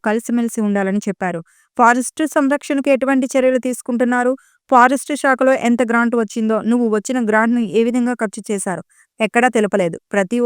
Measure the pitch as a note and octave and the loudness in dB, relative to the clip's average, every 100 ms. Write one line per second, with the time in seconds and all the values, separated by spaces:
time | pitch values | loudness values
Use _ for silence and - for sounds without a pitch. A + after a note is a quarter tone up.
0 | G#3+ A3+ - A#3+ A#3 - G#3 G3+ F#3+ G3+ | -2 -2 -2 -2 -2 -2 -2 0 -2 -2
1 | G#3 F#3 F#3 E3+ - _ _ - A#3 B3 | -4 -6 -6 -6 -12 _ _ 2 4 4
2 | A#3+ - D#4 - C4+ C#4+ - C#4 C#4 C4 | -2 -4 -2 0 0 -2 -2 -2 0 0
3 | C4 C4+ B3+ C4+ B3+ B3+ B3+ A#3+ - A#3+ | 2 0 0 0 2 0 -2 -6 -6 -2
4 | B3 B3 B3 C4+ _ _ _ B3+ B3 C#4 | 0 0 0 -2 _ _ _ 4 6 2
5 | - D4 C#4 B3+ C4 C4 A#3+ A#3+ A3+ A#3 | -2 -2 0 2 2 2 0 0 0 0
6 | A#3 A#3 A3 A#3 A3 A3 G#3+ A#3+ A3+ G#3+ | 0 0 -2 -4 -2 -2 0 0 0 -2
7 | - B3+ G#3+ G#3+ A3+ A#3+ G#3+ G#3 A#3 B3 | -2 -2 0 2 2 0 0 0 0 0
8 | A#3+ A#3+ A3 - - G3+ G3 E3 - _ | -2 -2 -6 -6 -8 -6 -4 -8 -10 _
9 | _ - A3 A#3+ B3+ A#3 G3+ G3+ E3+ - | _ -6 -2 2 2 2 0 0 0 -4
10 | - G3+ F#3 A#3+ | -4 -2 0 0